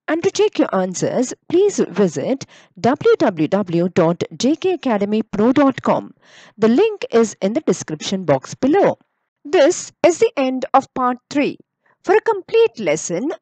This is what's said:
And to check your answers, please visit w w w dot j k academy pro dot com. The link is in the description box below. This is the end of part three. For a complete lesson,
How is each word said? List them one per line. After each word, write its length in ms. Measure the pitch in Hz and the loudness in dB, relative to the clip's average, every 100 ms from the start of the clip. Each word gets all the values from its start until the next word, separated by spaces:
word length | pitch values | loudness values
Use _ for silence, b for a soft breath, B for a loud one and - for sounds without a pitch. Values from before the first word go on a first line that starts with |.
| - | -6
And 160 | 320 | -2
to 80 | 381 | 0
check 260 | - 415 - | 0 0 0
your 160 | 277 190 | -2 0
answers, 600 | 185 180 139 196 254 - - | -2 -4 -4 -2 -4 -6 -2
please 280 | 339 403 - | 0 2 0
visit 680 | - 175 196 147 156 269 - b b - | -2 0 0 0 -4 -6 -8 b b -4
w 360 | 214 294 466 453 | -2 0 2 2
w 300 | 277 165 156 | 2 0 -2
w 420 | 196 185 170 180 | -4 -4 -2 0
dot 340 | 180 165 175 - 160 | 2 2 0 -6 -4
j 200 | 254 320 | -2 0
k 180 | 370 | -2
academy 480 | 349 262 208 202 214 | -2 -2 -2 -2 -2
pro 300 | - 202 226 | -4 0 2
dot 300 | 262 277 - | 4 2 0
com. 320 | - 101 101 - b b b - | -2 -2 -4 -16 b b b 0
The 100 | 220 | 2
link 380 | 247 453 415 - | 4 2 -2 -2
is 260 | 233 220 - | 0 0 -2
in 100 | 190 | -4
the 80 | 247 | -2
description 640 | 294 180 - 151 - 190 165 | -2 -2 -4 -10 -6 -4 0
box 300 | 135 - - | -2 -2 -4
below. 420 | 262 381 233 - _ _ _ _ 285 | 0 2 2 0 _ _ _ _ -2
This 460 | 349 294 359 - - | 2 4 2 -6 0
is 140 | 339 330 | 2 2
the 140 | 453 - | 0 0
end 300 | 262 262 - | -2 -4 0
of 180 | 269 254 - | 0 0 -2
part 240 | 247 247 - | -2 -4 -6
three. 300 | 285 247 - _ _ _ _ | -2 -2 -4 _ _ _ _
For 120 | - 415 | 0 2
a 60 | |
complete 580 | - 415 - 453 453 - | 2 -2 0 2 2 0
lesson, 520 | 185 151 - 175 277 - | -2 -2 -4 -6 -6 -8